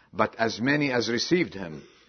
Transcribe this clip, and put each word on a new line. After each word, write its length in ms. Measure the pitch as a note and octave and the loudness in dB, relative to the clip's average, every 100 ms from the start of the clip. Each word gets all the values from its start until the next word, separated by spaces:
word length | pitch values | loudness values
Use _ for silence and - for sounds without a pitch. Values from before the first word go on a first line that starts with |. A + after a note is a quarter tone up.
| _ | _
But 220 | - A2 - | 0 0 2
as 240 | A2+ G2 | -2 0
many 320 | B2 D3 C#3+ | 0 2 2
as 160 | B2 A2 | 0 0
received 440 | A#2 - F3+ C#3 | -2 2 2 2
him, 300 | F#2+ F2+ D2+ - - | -4 -10 -12 -16 -20